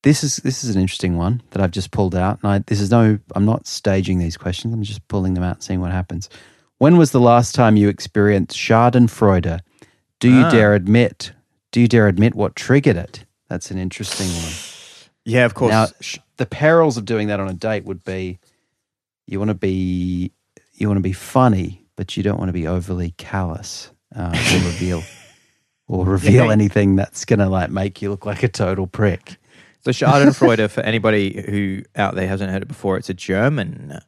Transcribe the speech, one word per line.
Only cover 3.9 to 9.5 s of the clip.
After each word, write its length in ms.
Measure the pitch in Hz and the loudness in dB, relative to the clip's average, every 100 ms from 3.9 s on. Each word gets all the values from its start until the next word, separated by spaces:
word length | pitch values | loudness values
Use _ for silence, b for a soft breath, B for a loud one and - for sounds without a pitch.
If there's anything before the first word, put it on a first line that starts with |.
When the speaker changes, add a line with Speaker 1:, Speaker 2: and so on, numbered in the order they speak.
| 98 92 90 | -2 0 -2
Speaker 1:
these 180 | 85 - | -2 -6
questions. 360 | 90 92 117 | -8 -8 -6
I'm 100 | 117 | -6
just 220 | 101 104 _ | -8 -10 _
pulling 240 | 104 92 | -4 -2
them 100 | 90 | -2
out 120 | 90 - | -4 -6
and 80 | |
seeing 180 | - 92 | -8 -6
what 100 | 90 | -4
happens. 380 | 92 90 85 - b b b b _ | -6 -6 -10 -12 b b b b _
When 180 | 139 175 | 6 6
was 140 | 151 | 6
the 80 | 131 | 4
last 340 | 120 120 117 | 6 6 2
time 220 | - 113 104 | 2 4 6
you 140 | 101 | 4
experienced 680 | 95 - 107 104 101 82 - | 0 -6 0 2 2 -2 -8
Schadenfreude? 1000 | - 113 120 123 117 - 104 92 85 | 0 4 4 4 2 4 2 2 0